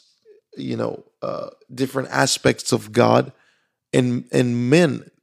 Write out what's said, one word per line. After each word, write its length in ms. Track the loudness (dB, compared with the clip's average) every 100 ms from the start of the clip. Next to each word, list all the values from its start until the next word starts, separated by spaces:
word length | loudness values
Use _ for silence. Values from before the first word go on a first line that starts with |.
| _ _ _ -20 _ -14
you 180 | -10 -6
know, 300 | -6 -8 -16 -12
uh, 280 | -10 -10 -12 -18 _
different 360 | -8 -6 -6 -4
aspects 600 | 0 0 2 0 0 -2
of 200 | -4 -2
God, 400 | 2 4 4 0 -8 _ _ _ _ _
and, 340 | 0 0 -2 -2
and 380 | 0 0 0 2
men 400 | 4 2 -2 -12 _